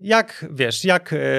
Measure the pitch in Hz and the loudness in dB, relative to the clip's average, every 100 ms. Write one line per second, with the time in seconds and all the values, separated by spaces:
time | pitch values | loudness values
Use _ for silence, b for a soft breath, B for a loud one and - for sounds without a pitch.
0 | 196 220 220 - 160 139 120 113 185 180 | 0 2 2 -8 -12 -2 -2 0 2 2
1 | 175 156 135 | 0 -4 0